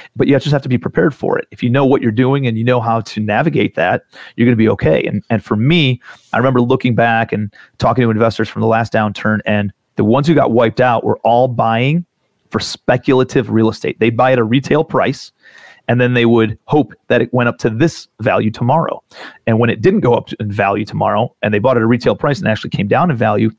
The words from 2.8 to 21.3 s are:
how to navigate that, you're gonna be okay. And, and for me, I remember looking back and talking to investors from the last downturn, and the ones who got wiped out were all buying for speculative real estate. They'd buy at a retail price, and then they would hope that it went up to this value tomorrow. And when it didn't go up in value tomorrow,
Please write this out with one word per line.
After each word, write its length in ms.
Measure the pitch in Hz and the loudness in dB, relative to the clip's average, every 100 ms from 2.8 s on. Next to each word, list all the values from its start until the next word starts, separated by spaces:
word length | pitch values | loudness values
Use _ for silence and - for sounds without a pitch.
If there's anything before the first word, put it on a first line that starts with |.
how 200 | 117 113 | 0 -2
to 200 | 113 - | -4 -6
navigate 540 | 107 104 156 139 95 - | -2 0 0 0 -2 0
that, 280 | 87 117 _ - - - | -2 -2 _ -20 -12 -2
you're 100 | 117 | 2
gonna 100 | 117 | 4
be 140 | 110 | 2
okay. 360 | 104 - 151 - | 2 0 0 -2
And, 180 | 104 - | -6 -4
and 140 | 110 | -4
for 120 | - 107 | -2 0
me, 460 | 123 175 139 123 - - _ | 2 2 2 -2 -6 -20 _
I 40 | 113 | -2
remember 240 | 127 127 | 0 2
looking 320 | 120 127 127 | 2 0 0
back 380 | 117 117 113 113 | 0 2 2 -2
and 220 | 104 104 - - - | -4 -6 -10 -20 -4
talking 260 | 123 117 | 0 2
to 60 | 120 | 2
investors 400 | 107 113 - 107 | 2 0 0 -6
from 120 | - | -2
the 60 | 110 | 0
last 240 | 113 113 | 0 0
downturn, 480 | 113 107 98 110 107 - | -2 -2 -2 -2 -2 -2
and 260 | 104 101 - _ - | -2 -2 -8 _ -2
the 80 | |
ones 240 | 104 123 143 | 0 2 2
who 60 | |
got 180 | 151 - | 2 2
wiped 300 | 117 113 110 | 2 2 2
out 240 | 123 113 113 | 0 0 -2
were 120 | 110 | -2
all 280 | 107 117 131 | 0 2 2
buying 580 | 117 113 113 127 160 175 _ _ _ _ | 0 0 0 0 -2 -4 _ _ _ _
for 100 | 110 | -6
speculative 880 | - - - 127 - 131 127 139 110 | -6 -8 -2 0 2 2 2 0 0
real 200 | 110 113 | 0 0
estate. 280 | 110 - - | -2 -6 -2
They'd 180 | 113 113 | -2 2
buy 160 | 127 | 2
at 60 | 131 | 2
a 40 | |
retail 400 | 110 127 135 147 | 0 0 0 -2
price, 480 | 160 131 95 135 - _ - - - - - | 0 -2 -2 -4 -10 _ -20 -20 -20 -14 -4
and 140 | 120 | 0
then 140 | 123 123 | 0 2
they 100 | 117 | 4
would 320 | 117 110 110 - | 4 2 -2 -2
hope 280 | 151 143 - - | 0 0 -6 -2
that 140 | 123 | 0
it 100 | 117 | 0
went 160 | 127 120 | 0 -2
up 120 | 117 | -2
to 100 | 123 | -4
this 380 | 110 160 - - - | 0 -2 -2 -18 -6
value 300 | 110 95 110 | -2 0 -2
tomorrow. 540 | 110 117 151 160 - _ - - - - | -2 -2 0 -2 -8 _ -20 -20 -10 -2
And 140 | 113 | 0
when 100 | 117 | 0
it 120 | 113 | 0
didn't 180 | 110 208 | 0 2
go 160 | 127 113 | 2 0
up 140 | - - | -2 -8
in 120 | 104 | -6
value 320 | 101 98 101 | -2 0 0
tomorrow, 500 | 104 104 101 104 120 | -4 -4 -2 -2 -4